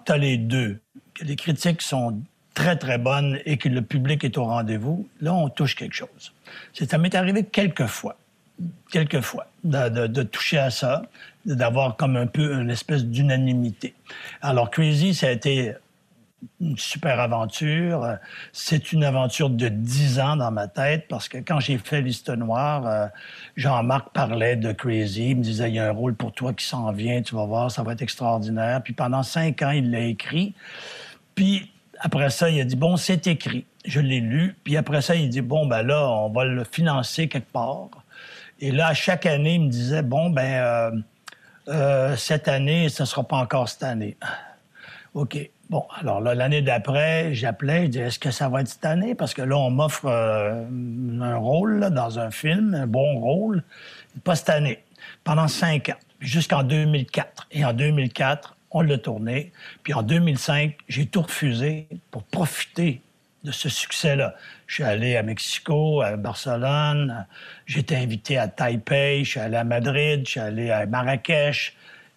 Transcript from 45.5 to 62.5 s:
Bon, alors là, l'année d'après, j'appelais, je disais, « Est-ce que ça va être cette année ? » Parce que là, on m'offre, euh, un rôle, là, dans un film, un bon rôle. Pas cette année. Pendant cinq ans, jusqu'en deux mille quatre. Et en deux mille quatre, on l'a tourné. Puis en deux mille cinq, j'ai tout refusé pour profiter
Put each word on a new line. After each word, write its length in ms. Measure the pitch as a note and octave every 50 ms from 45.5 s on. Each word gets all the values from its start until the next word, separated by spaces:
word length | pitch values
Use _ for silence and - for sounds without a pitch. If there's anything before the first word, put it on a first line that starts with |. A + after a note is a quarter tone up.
| _ _ _ -
Bon, 160 | E3+ C#3 - - - -
alors 220 | E3 B2 G2+ G2+
là, 140 | A2 B2 B2
l'année 260 | B2 B2 C3+ D3+ D3+
d'après, 720 | C#3 C3 B2 A#2 - - C3+ C#3+ D3+ D#3+ D#3+ D#3+ E3 E3 C#3+
j'appelais, 500 | A2 B2 A#2 A2+ - C#3+ C#3 D#3 F3 F3
je 40 |
disais, « 160 | D3+ A#2+ B2+ A#2+
Est-ce 120 | A#2+ A2+ -
que 120 | - C#3
ça 160 | A#2+ - C#3+
va 140 | C3 B2 C3+
être 60 | C#3
cette 180 | - - - -
année ? » 300 | D#3+ D#3+ F3 G3 A#3 B3
Parce 160 | - - - -
que 80 | -
là, 160 | B2+ C3 C#3
on 120 | C#3+ C3+ B2
m'offre, 360 | B2+ C3+ D#3 D3+ D3 - -
euh, 580 | C#3 A#2+ A#2 A2+ A2 G#2+ G#2+ G#2 G#2 A2 A#2 A2+ A#2+ B2+ B2 B2 A#2+ A2+ A#2+ B2+ A#2+ A#2 A#2+
un 160 | B2 A#2+ A#2+
rôle, 440 | A#2 A2 B2 C#3+ E3 G3 A3 G#3+ G#3
là, 100 | G3+ G3
dans 300 | D#3+ C3 A#2+ A2+ A2+ A#2
un 120 | A#2 A2+
film, 440 | A2 - - D#3 E3 G3 A3 G#3+ F#3+
un 120 | C#3+ C3+
bon 320 | A#2+ A2 B2+ C#3 D3 C#3+ A#2+
rôle. 440 | A2+ B2 D3 F#3+ G#3+ A3 G#3 E3+ - - - - - - - - - _ - - -
Pas 120 | F3+ F3
cette 140 | D#3 - -
année. 340 | D#3 D3+ D3 C3+ A2 - _ _ _ - - - - - -
Pendant 240 | D#3+ D3+ D#3 D#3+
cinq 420 | D3 - - F#3 E3 D#3 C#3+ - -
ans, 100 | - - _ _ _ -
jusqu'en 440 | C3+ C3 A#2 E3+ D#3 - E3+ D3 C3+
deux 220 | B2 D#3 D3+ D#3
mille 220 | D3+ D3+ C#3 B2+
quatre. 400 | - - - C#3+ - - - - -
Et 140 | - D3 D3
en 80 | B2+ A#2
deux 160 | A#2 C#3+ D3+
mille 240 | D3+ D3 C3 A#2+ -
quatre, 420 | - C#3 C3+ D3 D3 - - - _ _ -
on 100 | - D#3+
l'a 160 | E3 D3+ C#3+
tourné. 540 | C3 - - A2 G#2 A2+ A#2 B2 C#3 D3 F3 - - - - - -
Puis 120 | - - C#3+
en 100 | B2 A2
deux 160 | G#2+ D#3 E3+
mille 180 | F3 E3 C#3+
cinq, 400 | C3 - - D3 D3 D3 D3+ D3 - -
j'ai 180 | - C3+ B2+ D3
tout 160 | - - G3+
refusé 680 | D#3 - - - - C#3 A#2+ A#2 C3 D3 D#3 D#3 D#3 - E3 F3 - _
pour 120 | - A#2 G2
profiter 760 | - - - F3 C#3+